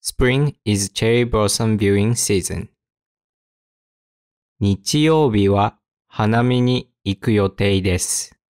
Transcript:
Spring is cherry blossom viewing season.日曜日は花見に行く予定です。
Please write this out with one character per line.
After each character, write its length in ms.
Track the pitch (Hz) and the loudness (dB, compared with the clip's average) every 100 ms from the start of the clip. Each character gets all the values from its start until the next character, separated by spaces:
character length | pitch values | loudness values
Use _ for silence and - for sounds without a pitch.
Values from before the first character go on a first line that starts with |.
Spring 540 | - - 127 131 147 - | -12 -2 0 0 -2 -4
is 260 | - 104 98 | -2 -2 -2
cherry 340 | - 110 120 | -4 0 2
blossom 520 | 120 110 104 - 113 107 | 2 0 0 0 -2 0
viewing 380 | 101 101 104 | 2 2 0
season. 540 | 117 - 101 87 87 92 _ _ _ _ _ _ _ _ _ _ _ _ _ _ _ _ _ _ _ | -2 -2 -2 -2 -8 -12 _ _ _ _ _ _ _ _ _ _ _ _ _ _ _ _ _ _ _
日 420 | 101 98 - 147 | -2 0 -2 0
曜 260 | 156 160 151 | 2 4 2
日 180 | 107 98 | 2 2
は 300 | 101 104 - _ _ _ | 2 0 -4 _ _ _
花 340 | - 107 113 | -4 0 0
見 200 | 123 123 | 0 0
に 280 | 123 127 - _ | 0 -2 -4 _
行 160 | - 98 | -6 -6
く 120 | - | 0
予 180 | 107 98 | 0 0
定 320 | - 101 98 | 0 0 0
で 160 | 95 92 | 0 -2
す。 380 | - - - _ _ | -4 -8 -8 _ _